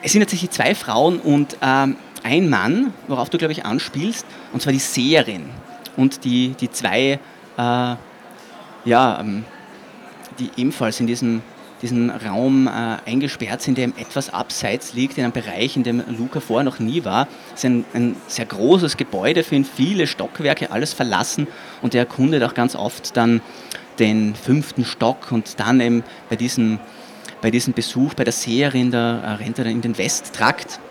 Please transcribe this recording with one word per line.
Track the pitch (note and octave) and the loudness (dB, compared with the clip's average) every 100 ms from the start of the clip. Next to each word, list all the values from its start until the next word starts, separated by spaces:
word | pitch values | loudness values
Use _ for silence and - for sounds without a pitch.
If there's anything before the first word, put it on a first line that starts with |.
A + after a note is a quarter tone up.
Es | D3+ | 2
sind | F#3+ | 2
tatsächlich | G3+ F3+ F3 | 4 0 -4
zwei | - B2 | 0 0
Frauen | G#3 - A2 D#3 F3+ | 0 0 2 4 2
und, | - C#3+ C#3+ - | 2 4 2 0
ähm, | C3+ C3+ C3+ C3+ - - | 2 4 2 -2 -10 -10
ein | A2 D3 F#3 | 0 2 4
Mann, | A#2 G2+ F#3 C4 - - | 2 2 2 0 -4 -6
worauf | C3 - | -4 -2
du, | E3+ | 0
glaub | D#3+ | -2
ich, | D#3 | -2
anspielst, | - B2 - C#3 F3+ A#3 - - - | -2 -4 -4 -4 -4 -4 -10 -18 -8
und | C3 | -4
zwar | C#3+ | 0
die | C3+ | 0
Seherin | - - B2+ D#3 B2+ G2 C#2 - - - - - | 0 0 4 4 4 -4 -10 -14 -16 -18 -12 2
und | C3+ C3+ | 2 2
die, | C3 B2 B2+ C3 | 0 2 0 -2
die | B2 | -6
zwei, | - - G2+ C3+ C#3 - - - - | -2 0 2 2 0 -6 -20 -16 -4
äh, | A#2+ B2 B2 A#2+ - - - - - - - - | 0 0 0 -4 -12 -20 -20 -20 -20 -20 -20 -10
ja, | - A#2 C3 G2+ | 4 6 6 2
ähm, | G#2+ G2+ A2+ - - - - - - - - - | -4 -4 -8 -16 -20 -20 -20 -20 -20 -20 -20 -8
die | B2 - | -8 0
ebenfalls | B2+ C3 A#2 G#2+ | -2 2 -2 0
in | A#2 | -2
diesem, | A#2+ A#2+ A2+ A2+ - - - | 0 0 0 -4 -20 -20 -10
diesem | A#2+ B2 A#2+ | -2 2 2
Raum, | A2 A2+ G2 C3 C3+ C3 | 0 -4 0 4 6 4
äh, | - A#2 A2+ - | 2 -4 -4 -2
eingesperrt | B2 C#3 - G#2+ A#2 | -2 -2 -4 -6 -4
sind, | - C3 | -2 0
der | |
eben | B2 - | 0 -4
etwas | A2 - C3+ | -6 -6 -4
abseits | F2 - - A2+ A#2 - | -6 -6 -4 -2 -4 -4
liegt, | B2 C3+ - | -2 -2 0
in | |
einem | B2 | -2
Bereich, | B2 G#2+ F2+ B2 C#3 | -2 -6 -2 -2 0
in | |
dem | A#2+ A#2+ - A2+ | 0 0 -2 -6
Luca | B2 D3+ | -4 -6
vorher | - - | 0 0
noch | C#3 - | 0 0
nie | A2 D#3 | -2 -2
war. | A#2 G2+ C#3+ - - | 0 0 0 -4 -18
Es | - | -2
ist | |
ein, | C3 A#2+ A#2 | 2 2 0
ein | A#2+ A#2+ - - | 0 0 -2 -8
sehr | - A2+ | -8 -6
großes | G2 A#2 F#3 E3 - | 0 6 6 6 -2
Gebäude | D3+ G2 G#2 E3 | -4 0 2 2
für | D#3+ D3 | 2 2
ihn, | |
viele | C3+ - C#3 G3+ D3+ | 2 2 2 2 0
Stockwerke, | - - - D3 - - | -2 -8 -2 0 0 -2
alles | G#2 D3 | -2 -4
verlassen, | - B2+ F#2+ A#2 - D3 - - - | -2 0 0 0 -2 -4 -6 -18 -6
und | A#2+ | 0
er | A#2+ | 2
erkundet | A#2+ - C3+ D#3 | 0 2 2 4
auch | A#2 | 2
ganz | - A#2+ | 0 -2
oft | - G2+ - - - | 0 -6 -6 -4 2
dann | A#2 A#2 - - - - - - | 4 2 -2 -18 -16 -16 -16 0
den | A2 A2 G#2+ | 2 4 0
fünften | G#2+ - C#3 C#3+ - | -2 2 2 2 -4
Stock | A#2+ - A#2 B2+ - | -4 0 0 0 -2
und | A#2 G#2+ - | -4 -4 -4
dann | G#2+ B2+ | 2 4
eben | A#2+ A#2+ A#2 - - | 4 2 -2 -16 -6
bei | A2 | -4
diesem, | A#2+ B2 A2+ A2 - - - - - - | -2 2 2 0 -6 -18 -20 -18 -18 -2
bei | A2+ | 2
diesem | A#2+ B2 | 2 2
Besuch | A#2+ A2+ B2 C#3 | -2 -2 0 0
bei | - | 2
der | A#2+ | -2
Seherin, | B2 - A#2+ C#3+ B2+ B2 | 0 0 2 2 2 2
da, | A#2+ A#2 A#2 | 2 2 0
äh, | - | -4
rennt | G#2 G#2 A#2 | -6 -6 -4
er | |
dann | A2+ | -2
in | A2+ | 0
den | A#2 G#2+ | -2 -2
Westtrakt. | G2 - - - A2+ - - - - | -2 -2 -6 0 0 0 -6 -14 -16